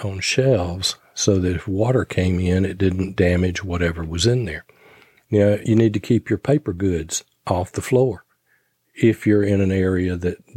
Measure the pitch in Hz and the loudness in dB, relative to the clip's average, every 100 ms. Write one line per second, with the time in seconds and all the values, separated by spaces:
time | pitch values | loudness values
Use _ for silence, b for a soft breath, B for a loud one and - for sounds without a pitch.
0 | 104 95 - - 135 117 87 87 92 - | -8 -6 -4 0 2 2 0 -4 -6 -8
1 | _ - - 98 90 85 - 95 117 127 | _ -4 2 2 2 -2 -4 -2 0 0
2 | - - 92 90 90 92 95 92 95 90 | 0 -2 0 0 0 0 0 0 -2 0
3 | 95 - 90 87 92 87 95 87 85 82 | -4 0 2 2 0 -2 -6 -2 -2 -4
4 | 82 85 107 127 104 78 - b b b | -6 -2 0 0 -4 -10 -16 b b b
5 | b b b 107 101 104 - 110 113 104 | b b b 2 4 2 2 2 2 0
6 | - 117 - 104 - 151 110 87 98 85 | 0 0 0 -4 0 0 0 -4 -2 -2
7 | 78 - - _ - 90 90 - - 127 | -4 -10 -12 _ -4 -4 -2 -6 0 0
8 | 131 92 _ _ _ _ _ _ _ - | 0 -2 _ _ _ _ _ _ _ 0
9 | 117 107 107 104 101 98 95 95 95 92 | 2 2 2 2 4 2 2 2 0 0
10 | 92 90 90 87 _ | -2 -2 -4 -6 _